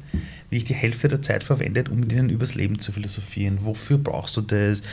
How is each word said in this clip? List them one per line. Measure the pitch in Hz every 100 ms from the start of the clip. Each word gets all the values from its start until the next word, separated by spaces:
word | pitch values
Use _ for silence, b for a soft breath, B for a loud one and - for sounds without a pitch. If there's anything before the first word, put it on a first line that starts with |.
| B B B B B
wirklich | 120
die | 113
Hälfte | - 113 113 143
der | 139
Zeit | - 110
verwendet, | - 143 - 101 135
um | 120
mit | 117
ihnen | 117 131
übers | 113 120 -
Leben | 98 104
zu | -
philosophieren. | 101 101 101 98 98 101 98
Wofür | 104 110 - 143
brauchst | 143 - - -
du |
das? | 104 104 104 104 B